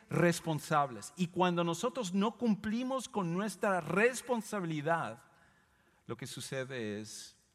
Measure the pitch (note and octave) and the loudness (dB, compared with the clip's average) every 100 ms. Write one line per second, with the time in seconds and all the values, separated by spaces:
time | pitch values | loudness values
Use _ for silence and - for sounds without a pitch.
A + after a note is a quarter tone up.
0 | - - F3 E3+ E3 D3+ - D3+ C#3+ A2 | -4 4 4 4 0 -2 2 2 2 -2
1 | - - F3 F3 F3+ F3 E3+ E3 B3 C4 | -8 -4 -2 2 4 4 2 0 -2 -2
2 | F#3+ G3 G#3+ - A#3+ F#3 G#3+ A3+ B3+ C4 | -2 2 0 2 2 2 0 -2 -2 -4
3 | - G#3 E3+ F3 G#3+ - G#3+ F#3 D3+ F3+ | -4 -2 0 0 -2 0 2 2 2 4
4 | A#3+ B3+ - A#3+ - G#3 E3+ D#3 D3 E3 | 4 2 -2 -2 -2 -4 -2 -2 0 0
5 | A#2 A#2 - _ _ _ _ _ _ _ | -2 -8 -16 _ _ _ _ _ _ _
6 | - A#2 C#3 - - C3+ C3 C3 G#2+ G#2 | -12 -10 -10 -10 -8 -6 -6 -6 -4 -6
7 | G#2+ - - - _ | -8 -14 -16 -20 _